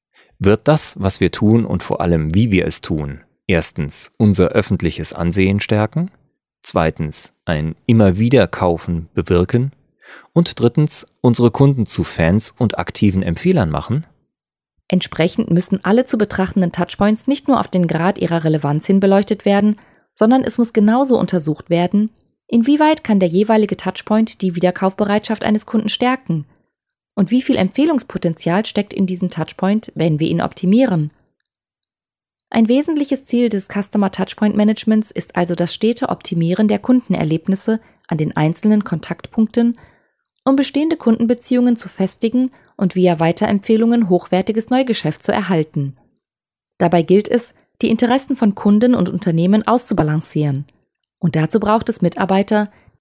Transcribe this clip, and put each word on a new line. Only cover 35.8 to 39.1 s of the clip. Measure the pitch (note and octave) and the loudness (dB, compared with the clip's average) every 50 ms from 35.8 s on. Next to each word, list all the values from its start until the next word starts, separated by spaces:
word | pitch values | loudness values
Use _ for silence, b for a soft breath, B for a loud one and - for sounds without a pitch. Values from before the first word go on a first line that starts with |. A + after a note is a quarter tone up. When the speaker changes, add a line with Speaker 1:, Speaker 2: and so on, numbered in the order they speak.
| - F3 A#3+ - - - | -2 -2 0 -2 -4 -4
Speaker 2:
Optimieren | - - - - F#3 E3+ E3 E3 F3+ A3 G#3+ | -6 -6 -6 -4 -2 -2 0 0 0 0 2
der | G#3 G#3 G3+ | 2 0 0
Kundenerlebnisse | - - B3+ B3 - - F3+ E3 E3 D3+ D#3+ D#3+ - - G3 F#3+ - A3 A3 A3 b b b b b | 2 2 2 2 2 0 -2 -2 0 -2 -2 -2 -2 -2 -4 -2 -2 -2 -4 -4 b b b b b
an | - E3 | -6 -4
den | D3+ D#3 - - | -2 -2 -2 0
einzelnen | D#3+ D#3 D#3 - - - G#3+ G#3+ G#3+ G#3 | 0 0 0 0 0 2 2 2 2 2
Kontaktpunkten, | - F3+ D#3 - - | -2 -6 -6 -6 -8